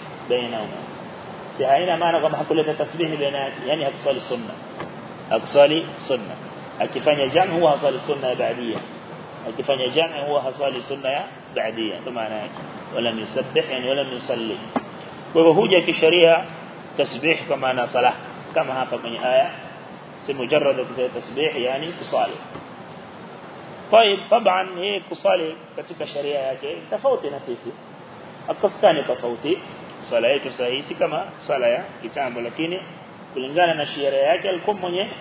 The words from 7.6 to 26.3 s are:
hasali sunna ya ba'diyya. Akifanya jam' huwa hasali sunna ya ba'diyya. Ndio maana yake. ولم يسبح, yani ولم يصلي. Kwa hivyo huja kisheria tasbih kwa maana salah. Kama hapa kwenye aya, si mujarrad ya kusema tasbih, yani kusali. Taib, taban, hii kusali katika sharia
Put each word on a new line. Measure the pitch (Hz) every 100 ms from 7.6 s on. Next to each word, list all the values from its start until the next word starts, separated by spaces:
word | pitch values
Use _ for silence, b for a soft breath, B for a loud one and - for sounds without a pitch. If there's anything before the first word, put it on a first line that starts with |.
| 160
hasali | 139 143 127
sunna | 151 139 131
ya |
ba'diyya. | 120 117 117 117 104 - - - - - - 113
Akifanya | 120 127 131 127
jam' | 151 165 147 147
huwa | 143
hasali | 131 135 139 127
sunna | 117 139 131
ya | 147 196 - -
ba'diyya. | - 110 113 107 87
Ndio | 127
maana | 120 107
yake. | 107 90 - - - -
ولم | 123 117 113
يسبح, | 104 131 - 156 -
yani | 131 127
ولم | 139 135
يصلي. | 123 - 117 110 95 - - - - - - -
Kwa | 165
hivyo | 165
huja | 160 220 180
kisheria | 170 165 160 175 165 165 - - - - - -
tasbih | 139 120 156 151 -
kwa | 135
maana | 131 127 120
salah. | 123 123 - - - -
Kama | 160 139
hapa | 131 123 120
kwenye | 117 110
aya, | 123 131 - - - - - - - -
si | -
mujarrad | 135 117 151 139 131
ya |
kusema | 123 127 127
tasbih, | 120 110 127 156 143
yani | 123 139 165
kusali. | 175 - 131 95 - - - - - - - - - - - - - - - -
Taib, | 226 214 190 -
taban, | 233 202 185 185 175
hii | 202 196
kusali | - 165 196 185 160 160 -
katika | - 143 165 151
sharia | 147 143